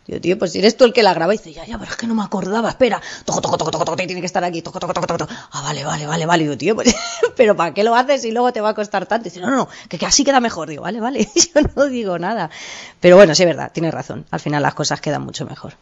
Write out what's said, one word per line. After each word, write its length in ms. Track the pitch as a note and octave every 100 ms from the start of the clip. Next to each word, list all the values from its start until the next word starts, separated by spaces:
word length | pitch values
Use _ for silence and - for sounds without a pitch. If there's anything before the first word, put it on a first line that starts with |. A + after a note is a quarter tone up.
| -
Digo, 140 | -
"Tío, 180 | E3 F#3+
pues 140 | F#3
si 80 | F#3
eres 160 | G3 A#3+
tú 80 |
el 80 | B3
que 80 | A#3+
la 120 | G#3
graba". 200 | E3+ E3
Y 40 | G#3+
dice, 160 | E3
"Ya, 120 | D3+ -
ya, 140 | A3+
pero 100 | F#3+
es 60 | -
que 80 | A#3
no 100 | A3
me 80 |
acordaba, 460 | G3 F#3+ F#3 A3 A3
espera. 320 | - B3+ G3 - -
Toco, 160 | - -
toco, 160 | - F3
toco, 140 | D#3
toco, 140 | D#3+ E3
toco, 100 | E3
tiene 220 | F3+ F3+
que 80 | F3+
estar 160 | F#3
aquí, 180 | F3 E3+
toco, 180 | D#3+ E3
toco, 120 | F3+
toco, 140 | F3+ D3+
toco, 120 | E3+ D#3
toco". 80 | A#3 -
"Ah, 80 | -
vale, 220 | C#3+ D3+ C#3
vale, 200 | D#3 D3+
vale, 200 | E3 D#3+
vale". 180 | E3+
Digo, 140 | D#3 C#3
"Tío, 180 | D3+ A3
pues, 180 | A#3+
<laughs> 440 | - - - A#4 -
pero 180 | A3+ F3+
¿para 180 | E3+
qué 100 | D3 A3
lo 100 | A#3
haces 300 | C4 C#4 A3+
y 60 |
luego 200 | A3+ B3
te 80 | A#3+
va 100 | G#3+
a 60 | G#3+
costar 300 | G3+ G3 F3+
tanto?". 200 | A3+ A3+
Y 40 |
dice, 80 | F3+
"No, 80 | A3+
no, 60 | C4
no, 120 | F#3+ - -
que, 100 | F3
que 80 | F3+
así 180 | - C#4+
queda 160 | C4+
mejor". 260 | A#3 F3 D#3+
Digo, 140 | D3
"Vale, 160 | B2+ A3+
vale", 280 | A3 C4+ G#3+
<laughs> 240 | - - C#4+
yo 60 | D4+ -
no 100 | C#4
digo 340 | B3 G#3 F3
nada. 320 | F3 A3+ D#3+ - - - - -
Pero 160 | F3+ F3+
bueno, 180 | G3
sí 80 | D3+
es 60 | F3
verdad, 220 | C#3 C3
tienes 200 | - D#3+
razón, 320 | C3+ C3+ - -
al 80 | E3+
final 220 | - D3
las 120 | C#3 -
cosas 260 | D3 D3
quedan 220 | - C3+
mucho 220 | C3+ - C#3+
mejor. 280 | - - -